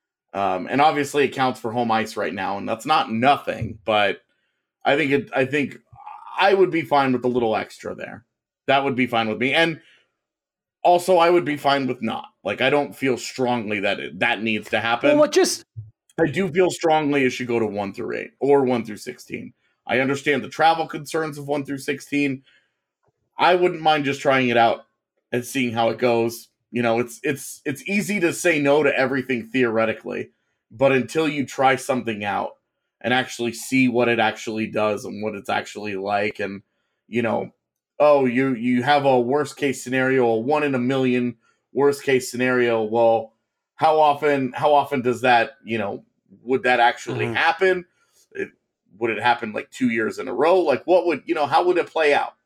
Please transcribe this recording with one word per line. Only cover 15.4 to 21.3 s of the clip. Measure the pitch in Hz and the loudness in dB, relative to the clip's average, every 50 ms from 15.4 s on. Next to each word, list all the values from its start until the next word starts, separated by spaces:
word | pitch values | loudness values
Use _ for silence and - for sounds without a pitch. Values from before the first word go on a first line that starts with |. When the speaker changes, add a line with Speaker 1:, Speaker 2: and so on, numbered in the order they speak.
| 370 - - - - _ - - - - - _ _ _ _ - | 2 2 0 -6 -10 _ -16 -16 -16 -16 -18 _ _ _ _ -2
Speaker 1:
I | 165 | -2
do | 151 131 160 196 185 | 0 0 -2 -4 -2
feel | 143 185 185 170 | 2 2 2 2
strongly | - - - 165 156 156 151 143 143 143 135 | 0 0 0 2 2 2 2 2 2 2 2
it | 127 | 0
should | 123 - 127 | 0 -2 -4
go | 120 120 117 | -2 0 0
to | 110 | 0
one | 107 98 104 101 98 98 | -2 -2 -4 -6 -6 -6
through | - 95 - 60 | -8 -8 -8 -8
eight | 55 - - _ - | -8 -8 -10 _ -4
or | - 139 143 139 135 | 2 4 4 4 4
one | 123 127 120 107 | 2 0 0 -2
through | - 104 95 | -6 -10 -14
sixteen. | - - - - - - - - - - - _ _ _ _ _ - | -12 -14 -14 -14 -14 -14 -12 -12 -12 -14 -18 _ _ _ _ _ -6
I | - - 123 | -2 0 0
understand | 135 131 143 135 - 151 143 127 104 | 0 0 -2 -2 0 0 0 -2 -2
the | 131 | -6
travel | - - 156 160 165 165 160 | -2 2 4 4 4 2 0
concerns | 151 - 160 151 - - 160 160 156 | -6 -6 -12 -10 -6 -4 -4 -4 -4